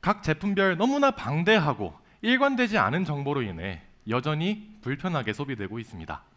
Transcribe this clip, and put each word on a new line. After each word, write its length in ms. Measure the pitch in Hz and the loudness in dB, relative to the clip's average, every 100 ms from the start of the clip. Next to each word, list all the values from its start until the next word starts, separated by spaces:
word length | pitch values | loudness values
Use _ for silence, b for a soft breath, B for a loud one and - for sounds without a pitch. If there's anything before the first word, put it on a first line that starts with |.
각 220 | 175 208 | 0 0
제품별 520 | - 156 202 196 196 170 | 0 -2 0 2 2 4
너무나 360 | 233 285 277 | 2 4 2
방대하고 840 | - - 147 170 220 151 110 95 - b b | 2 -2 0 4 4 4 0 -4 -8 b b
일관되지 560 | 220 254 277 254 247 208 | 0 2 2 2 2 4
않은 280 | 101 151 175 | 2 2 -2
정보로 380 | 147 139 143 | -2 -2 -2
인해 380 | 110 82 92 85 - _ - | -2 -4 -6 -8 -14 _ -4
여전히 680 | 120 139 151 175 214 - - | -2 0 0 0 -2 -8 -12
불편하게 500 | 123 143 185 160 110 | -6 -4 -2 -2 -2
소비되고 480 | 107 139 123 98 113 | -4 -6 -4 -6 -6
있습니다. 440 | 110 90 80 78 - | -10 -12 -10 -10 -12